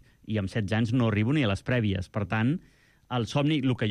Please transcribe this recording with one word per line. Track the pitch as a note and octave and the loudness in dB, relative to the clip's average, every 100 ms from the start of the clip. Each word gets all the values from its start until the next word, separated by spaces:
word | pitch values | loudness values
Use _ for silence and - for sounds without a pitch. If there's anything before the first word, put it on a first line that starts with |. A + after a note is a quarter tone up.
| - _ - | -20 _ -6
i | A2 | -4
amb | G2 | -2
setze | A#2 G2 | -2 0
anys | A2 A2+ | 0 2
no | B2+ A2+ | 2 2
arribo | G#2 G#2+ | 2 2
ni | D#3 A#2 | 2 2
a | |
les | G2 | 0
prèvies». | - B2+ G#2+ F#2 F#2+ | -2 0 0 -2 -4
Per | G#2+ G2+ | -6 -2
tant, | A2 A#2 E3+ - _ _ _ - | 0 0 -2 -6 _ _ _ -6
el | B2 A2 | -4 -2
somni, | C#3+ C#3+ D#3 | 0 2 2
el | C3 B2+ | 0 0
que | A2 | 0